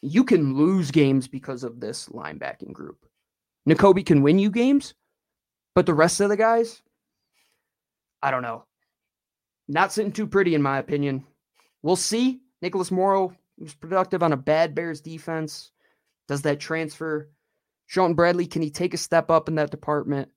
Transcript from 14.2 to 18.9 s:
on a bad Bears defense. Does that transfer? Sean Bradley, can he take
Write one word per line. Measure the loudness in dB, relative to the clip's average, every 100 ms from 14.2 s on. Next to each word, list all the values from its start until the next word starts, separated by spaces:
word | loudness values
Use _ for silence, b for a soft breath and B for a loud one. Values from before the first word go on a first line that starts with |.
on | 0
a | 0
bad | 0 0 0 -2
Bears | -6 -8
defense. | -12 -14 -8 -8 -8 -10 -20 _ _ _ _ _ _
Does | -4
that | -2 -2
transfer? | -4 -6 -6 -8 -6 -6 -8 _ _ _ _ _ _
Sean | 0 2
Bradley, | 4 2 2 -2
can | -4
he | -6
take | -4 -6